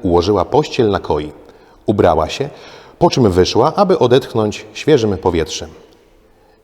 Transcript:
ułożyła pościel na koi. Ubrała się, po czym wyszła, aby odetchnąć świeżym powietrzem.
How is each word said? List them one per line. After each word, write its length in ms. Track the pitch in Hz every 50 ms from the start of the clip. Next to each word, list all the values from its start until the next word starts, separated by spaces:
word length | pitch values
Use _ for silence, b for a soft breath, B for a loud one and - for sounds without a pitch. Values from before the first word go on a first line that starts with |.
ułożyła 440 | - 139 113 - 107 98 104 98 85
pościel 440 | - - 139 151 - - - 120 104
na 100 | 98 87
koi. 320 | - - - - - 76 - - - b b b b b b b _
Ubrała 440 | - 110 101 98 90 80 80 78 78
się, 200 | - - 135 147 B B B B B B B B B _
po 100 | 165 175
czym 220 | - 147 123 101
wyszła, 420 | 87 87 90 - - 104 120 156 156
aby 240 | - 202 190 185 -
odetchnąć 680 | 127 123 120 135 135 - - 117 107 104 101 - - - -
świeżym 440 | - - - 156 127 110 107 95 90
powietrzem. 520 | - 95 85 82 78 - - - - 82 82 - - _ _ _ _ _ _ b b b b b b b b b